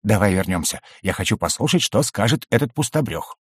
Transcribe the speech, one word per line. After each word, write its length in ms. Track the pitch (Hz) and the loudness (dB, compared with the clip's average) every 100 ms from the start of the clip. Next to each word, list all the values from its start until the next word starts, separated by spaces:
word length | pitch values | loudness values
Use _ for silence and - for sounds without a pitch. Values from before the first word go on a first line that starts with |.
Давай 320 | 104 107 101 | 2 2 4
вернёмся. 460 | 92 92 90 80 - - - | 2 0 -2 -4 -8 -16 -6
Я 120 | 95 | -4
хочу 260 | - 95 107 | -2 -2 0
послушать, 440 | 85 - 143 180 | -2 -2 0 0
что 200 | - 107 | 2 0
скажет 420 | - - 110 156 - | 0 0 0 0 2
этот 240 | 113 135 | 0 0
пустобрёх. 640 | - - 160 120 80 - - | -2 -2 -2 -2 -4 -10 -16